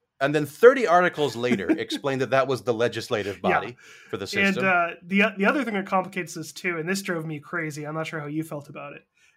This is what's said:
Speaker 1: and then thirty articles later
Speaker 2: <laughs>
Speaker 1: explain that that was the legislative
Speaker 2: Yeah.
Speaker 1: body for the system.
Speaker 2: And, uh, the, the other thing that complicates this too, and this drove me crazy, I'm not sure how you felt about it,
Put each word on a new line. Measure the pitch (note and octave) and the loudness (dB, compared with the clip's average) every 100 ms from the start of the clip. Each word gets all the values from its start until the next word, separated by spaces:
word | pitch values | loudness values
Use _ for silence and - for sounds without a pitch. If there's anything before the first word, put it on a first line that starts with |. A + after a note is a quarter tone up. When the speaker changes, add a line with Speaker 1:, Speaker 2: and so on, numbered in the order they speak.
| _ - | _ -2
Speaker 1:
and | C#3+ | 0
then | D3+ D3 | 0 -2
thirty | - A#3+ C4+ G3 | 6 8 8 4
articles | F3 F3 D#3 C#3+ | 4 4 2 -2
later | A2+ B2 A2 F2 | 0 0 0 0
Speaker 2:
<laughs> | A2 | -2
Speaker 1:
explain | A2 - C#3+ C3 | -2 -4 -2 0
that | C3 | 2
that | C3+ C3 | 2 2
was | B2+ | 0
the | A2+ | 0
legislative | A2 A#2+ A2 - A2 G2 F#2 | 0 0 0 -4 -2 -2 -2
Speaker 2:
Yeah. | G2 E2+ | 0 0
Speaker 1:
body | G#2 B2 - - - | -2 -12 -20 -20 -10
for | G2+ | -8
the | G2 | -4
system. | G3+ G3 G3 | 0 0 2
Speaker 2:
And, | F#3+ | 2
uh, | F3 E3+ - | 2 0 -4
the, | F3 G3 G#3+ G3 | 0 2 2 2
the | G3+ | 2
other | C#4+ | 2
thing | A3+ | 0
that | G3+ G3 | -4 0
complicates | F#3+ F#3 F#3+ E3 | -2 -2 -6 -8
this | E3 D#3 | -10 -12
too, | - F3+ E3 | -6 -4 -2
and | D#3+ | -2
this | G3 | -4
drove | G3 E3+ D#3+ | -2 -4 -4
me | D3 | -10
crazy, | - F3 D#3 D3 | -8 -6 -6 -8
I'm | D3 D#3+ | -8 -6
not | D#3 | -6
sure | D#3+ | -8
how | D3 | -6
you | D#3 | -6
felt | D#3+ D3+ C#3 | -6 -10 -14
about | D3 C#3+ | -16 -16
it, | C#3+ _ _ _ | -16 _ _ _